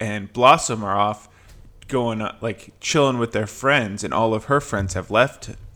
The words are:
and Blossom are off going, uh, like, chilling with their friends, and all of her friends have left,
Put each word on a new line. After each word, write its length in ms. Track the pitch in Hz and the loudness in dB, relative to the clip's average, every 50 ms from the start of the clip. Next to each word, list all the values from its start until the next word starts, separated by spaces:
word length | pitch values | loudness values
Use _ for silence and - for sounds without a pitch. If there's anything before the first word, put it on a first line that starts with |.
and 320 | 113 107 104 104 98 101 | -6 -6 -6 -8 -10 -8
Blossom 500 | - 120 123 131 151 165 - - 123 110 | -2 4 6 6 6 6 2 -2 -4 -4
are 140 | 107 98 98 | -4 -2 0
off 320 | 101 101 107 107 - - _ _ - - - - - - - - - - - | 2 2 0 0 -4 -10 _ _ -20 -20 -20 -20 -20 -20 -20 -20 -20 -10 -4
going, 340 | 135 127 120 117 110 110 | -2 -2 0 -2 -2 -4
uh, 140 | 107 - - - | -6 -6 -6 -6
like, 320 | 117 113 98 - - - - _ | -6 -6 -6 -8 -12 -20 -20 _
chilling 380 | - - - 156 143 139 127 120 | -6 0 2 2 2 2 2 0
with 140 | 117 117 | -2 -2
their 140 | - 104 107 | -2 -4 -4
friends, 560 | 104 - - - 135 147 139 113 101 98 104 | -4 -6 -2 0 2 2 2 2 -2 -4 -6
and 100 | 104 82 65 | -6 -2 0
all 200 | 98 113 113 110 | 0 2 2 0
of 100 | 107 - | -2 0
her 160 | - 139 143 | 0 0 0
friends 340 | - - - 101 98 92 - | 0 -2 -2 -2 -2 -2 -4
have 160 | 98 92 - | -6 -4 0
left, 400 | 104 110 131 139 - - - - - 95 - - - | 2 2 2 2 0 -6 -18 -18 -16 -18 -18 -20 -14